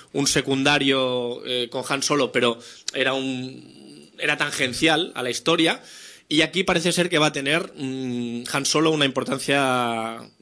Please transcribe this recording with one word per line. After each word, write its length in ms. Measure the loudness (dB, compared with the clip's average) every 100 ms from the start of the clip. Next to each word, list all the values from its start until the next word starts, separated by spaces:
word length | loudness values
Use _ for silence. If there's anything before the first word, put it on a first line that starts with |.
| -8
un 160 | -2 2
secundario, 1120 | 2 2 2 4 4 4 2 2 0 -2 -6 -6
eh, 240 | -4 -4
con 120 | -6 -4
Han 160 | -2
Solo, 300 | 0 2 2
pero 260 | 2 2 0 -8 -14 -8
era 200 | -2 0
un, 1000 | 0 -2 -4 -8 -12 -18 -20 -20 -20 -20 -6
era 160 | -2 0
tangencial 800 | -2 -2 -2 2 2 2 0 -4
a 80 |
la 60 | -4
historia. 520 | -2 0 2 2 0 -6 -20 -20 -20 -2
Y 140 | 2
aquí 220 | 2 2 0
parece 260 | 0 2
ser 180 | 0 2
que 100 | 2
va 80 | 2
a 40 |
tener, 380 | 0 0 -2 -2 -8
mm, 680 | -6 -4 -4 -4 -4 -6 -4
Han 140 | -4 0
Solo 260 | 2 2
una 140 | 2 0
importancia 1120 | 0 -2 -2 0 2 2 2 0 -2 -4 -8 -14 _